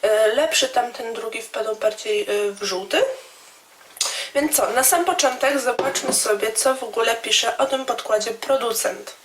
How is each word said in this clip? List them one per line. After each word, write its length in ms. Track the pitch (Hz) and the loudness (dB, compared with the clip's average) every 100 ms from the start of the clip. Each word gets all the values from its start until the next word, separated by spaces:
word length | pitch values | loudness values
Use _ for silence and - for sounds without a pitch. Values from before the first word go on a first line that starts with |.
e, 240 | 208 214 214 | 4 4 4
lepszy. 420 | 240 320 - 262 | 4 2 2 2
Tamten 440 | 247 240 - 226 | 0 -2 -6 -8
drugi 300 | 226 220 220 | -6 -6 -8
wpadł 340 | - - 214 214 | -8 -4 -4 0
bardziej, 460 | 214 214 214 208 | 0 0 -2 -2
e, 40 | 208 208 208 | 0 -2 -2
w 120 | 196 | -4
żółty. 420 | 202 185 196 330 523 - - - - - _ - - - - - - | -6 -4 -2 0 0 -2 -14 -20 -20 -20 _ -20 -20 -6 -4 -4 -2
Więc 220 | 277 302 - | 0 0 0
co, 140 | 214 | 2
na 140 | 233 | 2
sam 200 | 262 339 | 4 4
początek 560 | 349 359 269 254 262 285 | 2 2 0 2 0 2
zobaczmy 520 | 247 233 269 - 269 | 0 0 -2 -2 -2
sobie, 400 | - 220 202 214 | 0 0 0 0
co 220 | 220 269 | 2 2
w 80 | 262 | 0
ogóle 320 | 233 226 226 | -2 0 0
pisze 440 | 226 214 226 233 233 | 0 0 2 2 0
o 80 | 269 | 0
tym 200 | 269 262 | 0 -2
podkładzie 440 | 233 - 214 220 | -4 0 0 0
producent. 840 | 220 - 269 240 226 - 196 - - | -6 0 0 2 0 -2 -4 -12 -18